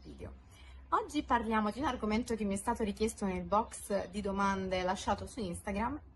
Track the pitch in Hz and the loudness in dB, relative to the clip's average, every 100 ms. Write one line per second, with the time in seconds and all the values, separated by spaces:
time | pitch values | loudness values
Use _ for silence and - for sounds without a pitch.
0 | 160 143 82 67 - - - - - 359 | -14 -12 -12 -14 -20 -20 -20 -18 0 0
1 | 415 294 294 240 220 220 208 208 294 254 | 2 0 4 4 4 2 2 0 0 0
2 | 214 214 240 226 208 196 - 233 220 202 | 2 2 2 0 0 0 0 0 0 0
3 | 220 - 196 180 175 202 233 - - 196 | 0 0 -2 0 2 2 2 -4 -2 -2
4 | 180 196 196 196 196 196 190 185 185 190 | -2 -4 -2 2 2 2 0 0 2 0
5 | - 202 190 - 190 180 - 202 240 294 | 0 0 -2 -6 -4 -4 -4 -2 0 -2
6 | - | -10